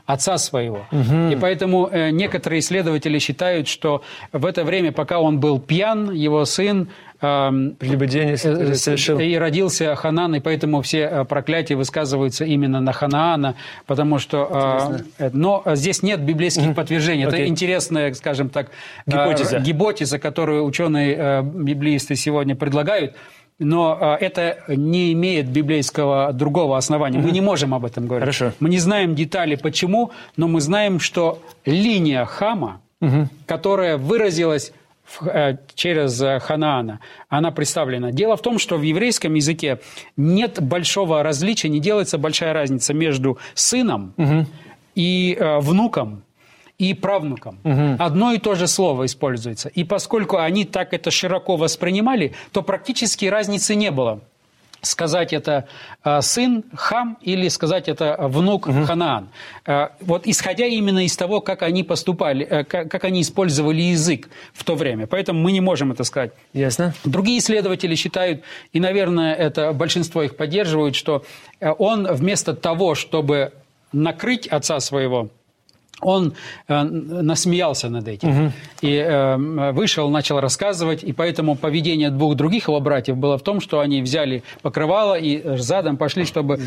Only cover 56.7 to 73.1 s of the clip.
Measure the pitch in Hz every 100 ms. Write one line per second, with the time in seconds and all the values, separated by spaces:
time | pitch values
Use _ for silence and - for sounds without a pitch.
56.7 | 151 - 226 240 220 180 190 180 - 160
57.7 | 185 165 147 156 151 143 139 190 196 160
58.7 | 135 151 170 165 113 98 - - - -
59.7 | 143 147 - 180 170 220 - 190 185 240
60.7 | 226 202 190 180 - 180 208 196 185 165
61.7 | 180 175 165 - 170 165 135 151 151 143
62.7 | 180 160 190 185 185 156 - 185 139 151
63.7 | 160 175 170 160 151 - - - - -
64.7 | 156 147 110 107 185 196 165 175 190 185
65.7 | 147 139 120 123 143 120 - _ 135 135
66.7 | 123 175 - 143 175 202 240 - 214 196
67.7 | 185 180 160 170 190 180 147 - - -
68.7 | 160 185 196 185 170 160 156 151 156 156
69.7 | 143 165 175 165 165 143 - 151 190 180
70.7 | 156 147 131 - 143 - - - _ 156
71.7 | 156 220 220 190 143 180 202 - 147 170
72.7 | 165 185 147 -